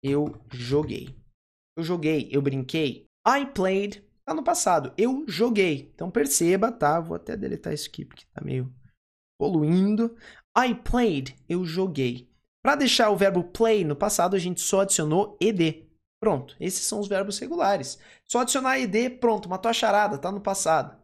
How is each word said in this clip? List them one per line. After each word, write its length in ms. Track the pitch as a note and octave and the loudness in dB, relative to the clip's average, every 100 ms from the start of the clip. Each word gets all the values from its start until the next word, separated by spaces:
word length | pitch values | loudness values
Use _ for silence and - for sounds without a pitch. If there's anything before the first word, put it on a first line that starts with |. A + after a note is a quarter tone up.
Eu 380 | C3+ C#3+ D3 - - | -2 -2 -2 -6 -16
joguei. 640 | B2 A#2+ C#3 D#3 - - - _ _ _ _ _ - | -12 -2 -2 0 -6 -10 -18 _ _ _ _ _ -8
Eu 60 | |
joguei, 460 | E3 F3 D3+ D#3 B2 | -4 -2 2 0 0
eu 100 | C#3 | 0
brinquei. 680 | C#3 C3+ C3 D#3+ D3 - _ _ - | 0 -2 -4 -2 -2 -4 _ _ 0
I 180 | C4+ C#4 | 0 0
played. 560 | C#4 F#3+ F#3+ G3+ G3+ _ _ | -2 0 0 -2 -8 _ _
Tá 80 | - | -8
no 120 | - | -4
passado. 500 | B3+ E4 - E3+ C3+ - | -2 0 2 2 0 0
Eu 280 | A3+ C4 D4+ | 0 0 -6
joguei. 640 | D#3 A#3 G#3+ F#3 C#3 - | -2 0 2 2 0 -6
Então 160 | - E3+ | -12 -4
perceba, 600 | G#3 F3 - E3+ F#3+ A3+ | -2 0 2 2 2 0
tá? 300 | A#3 D3 D#3+ | 0 0 0
Vou 160 | E3 E3+ | -2 -10
até 200 | - - | -10 -8
deletar 360 | - C3+ - | -6 -8 -6
isso 160 | D3+ - | -8 -8
aqui, 160 | - | -12
porque 200 | D3 - - | -16 -18 -20
tá 80 | - | -12
meio 320 | C#3+ C3 C3 - - _ _ _ _ _ | -6 -6 -6 -10 -20 _ _ _ _ _
poluindo. 800 | - F3 D3+ F3 G3 G#3+ A#3 A#3 - - _ - | 0 2 4 4 4 2 0 -2 -20 -20 _ 0
I 180 | B3+ A3+ | 2 0
played. 600 | - A#3+ A#3+ D3+ C3 - _ | 0 2 2 0 -4 -12 _
Eu 160 | F3 | -4
joguei. 680 | F3+ D#3+ F#3+ D3 B2+ B2 - _ _ _ | -4 -2 -2 0 -2 -4 -14 _ _ _
Pra 120 | A#3 D4 | 0 2
deixar 340 | C4+ - A3 | 2 4 4
o 60 | G3+ | 4
verbo 260 | G3 F3+ | 4 2
play 420 | F3 - A3+ G#3+ | -2 0 2 4
no 120 | E3 C#3+ | 2 0
passado, 400 | G#3 - F3+ F#3+ | -2 2 2 2
a 20 | |
gente 220 | F3 F3 | -2 -4
só 220 | - F#3+ | 0 2
adicionou 540 | G3 - D#3 D#3+ G#3 - | 2 0 2 2 0 0
E 120 | F3+ | 0
D. 360 | G#3 E3 D#3 - _ _ _ | 2 0 0 -14 _ _ _
Pronto. 340 | A3 D3+ B2+ - | 0 0 -4 -10
Esses 240 | F3 F#3 | -6 -4
são 160 | - A3 | -4 -4
os 80 | G3+ | -2
verbos 300 | G3 G3+ G3+ | -2 -2 -6
regulares. 600 | C4+ E4+ G3 G3 B2+ - - - | -6 -2 0 0 -2 -12 -18 -20
Só 160 | _ A#3+ | _ -2
adicionar 380 | A#3 C4+ C4 C4 | 0 0 0 0
E 80 | B3 | 0
D, 240 | G#3 B3 | 0 0
pronto. 380 | B3 A#3 G#3 F3 | 0 0 0 -2
Matou 200 | F#3 A#3 | -4 -2
a 60 | |
charada. 440 | A3+ A3+ G3+ G#3 G3+ | 0 2 4 2 -2
Tá 120 | - | -6
no 100 | G3+ | -6
passado. 560 | G3+ F#3+ - D#3+ C3 - | -4 -2 2 2 0 -10